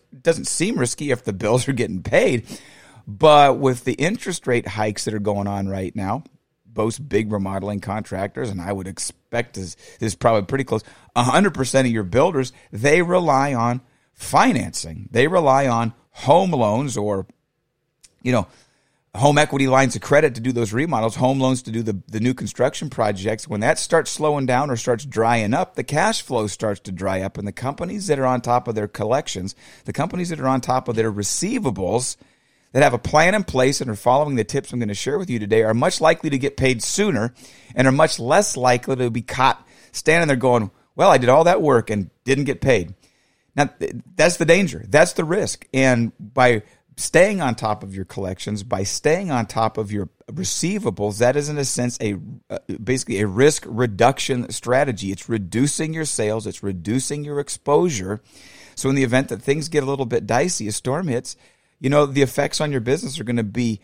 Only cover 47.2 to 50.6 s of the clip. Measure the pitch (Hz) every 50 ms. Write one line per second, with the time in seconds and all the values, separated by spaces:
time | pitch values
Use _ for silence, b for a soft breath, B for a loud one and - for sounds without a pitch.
47.2 | 185 214 208 185 151 127 110 - - 110 101 - - 98 95 95 92 - - -
48.2 | 98 92 95 - - 101 107 101 98 120 - 95 98 - - - - 147 160 185
49.2 | 202 170 135 120 110 - - 113 113 110 - - 110 98 104 104 90 - _ _
50.2 | _ - 151 160 185 - - -